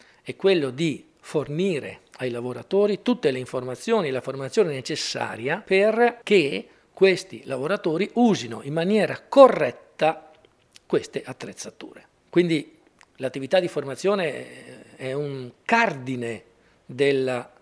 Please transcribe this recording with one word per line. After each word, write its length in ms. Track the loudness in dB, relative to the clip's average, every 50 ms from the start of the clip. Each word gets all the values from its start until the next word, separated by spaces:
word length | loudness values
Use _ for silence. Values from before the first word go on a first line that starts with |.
| -20 _ _ _
è 120 | -14 -14 -6
quello 360 | 0 2 4 4 4 2 -2
di 360 | -2 -2 -2 -2 -2 -4 -10 _ _ _
fornire 800 | -10 -6 -4 -4 -4 -2 -2 -2 0 0 -2 -4 -6 -10 -14 -16 _ _ -12 -8
ai 120 | -6 -6
lavoratori 720 | -6 -6 -6 -8 -8 -10 -6 -2 0 2 2 2 0 0
tutte 280 | 0 0 0 2 2 0
le 80 | 0 -2
informazioni 680 | -6 -8 -8 -8 -6 -8 -10 -8 -4 -2 0 0 0 -2
e 20 |
la 100 | -4 -4
formazione 520 | -6 -6 -8 -8 -8 -2 0 2 2 2
necessaria 920 | 0 -6 -6 -6 -6 -6 -6 -6 -6 -6 -6 -6 -6 -6 -4 -4 -4 -4 -2
perché 1040 | 2 4 4 4 4 4 4 4 2 2 0 0 4 4 4 4 2 -2 -6 -8 -10 _ _ _ _
questi 500 | 0 4 4 4 4 2 -4 -10 -16 -14 -10
lavoratori 640 | -8 -6 -4 -4 -4 -4 -2 -2 -2 -2 -2 -2 -2 2
usino 480 | 4 4 4 4 2 -2 -8 -10 -10
in 100 | -8 -6
maniera 480 | -4 -2 0 2 2 2 2 0 -2 -6
corretta 1080 | -8 4 8 10 10 10 8 4 -2 -2 -4 -6 -16 _ _ 0 0 0 0 0 -8 -20 -20 _ _ _ _ _ _ _ _ -20 _
queste 360 | -2 -2 -2 -2 -4 -10 -10 -10
attrezzature. 800 | -10 -14 -12 -12 -14 -14 -14 -16 -16 -16 -18 -18 -20 -20 -20 -20 _ _ _ _ _
Quindi 480 | 0 2 2 2 0 -2 -4 -6 _ _ _ _ _ _ _ _ _
l'attività 440 | -10 -8 -8 -8 -8 -4 0 0 2
di 80 | 2 0
formazione 1300 | -4 -6 -6 -6 -6 -4 -2 0 0 0 -2 -4 -6 -8 -12 -14 -18 -20 -20 -20 -20 -20 -20 -20 -16
è 160 | -10 -8 -6
un 380 | -4 -4 -6 -6 -8 -10 -12 -14 -16 _ _
cardine 800 | 0 0 0 0 0 -4 -6 -8 -8 -6 -6 -6 -6 -8 -10 -12 _ _ _ _ _ _ _ _
della 680 | -8 -2 0 2 2 2 0 0 -2 -4 -6 -8 -12 _ _